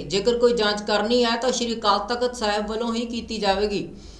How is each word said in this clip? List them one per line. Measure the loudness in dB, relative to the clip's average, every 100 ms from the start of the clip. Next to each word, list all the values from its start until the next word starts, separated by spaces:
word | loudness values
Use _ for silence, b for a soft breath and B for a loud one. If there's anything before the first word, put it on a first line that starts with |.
ਜੇਕਰ | -2 0 2 4
ਕੋਈ | 4
ਜਾਂਚ | 4 2 0
ਕਰਨੀ | 0 0 2 2
ਹੈ | 2 2
ਤਾਂ | 0
ਸ਼੍ਰੀ | 0 -2
ਅਕਾਲ | 0 2 2 0
ਤਖਤ | -2 -2 -2
ਸਾਹਿਬ | -2 0 -2
ਵੱਲੋਂ | -4 -2
ਹੀ | -2 -4
ਕੀਤੀ | -6 -6 -2
ਜਾਵੇਗੀ। | 0 2 0 -2 -6 B B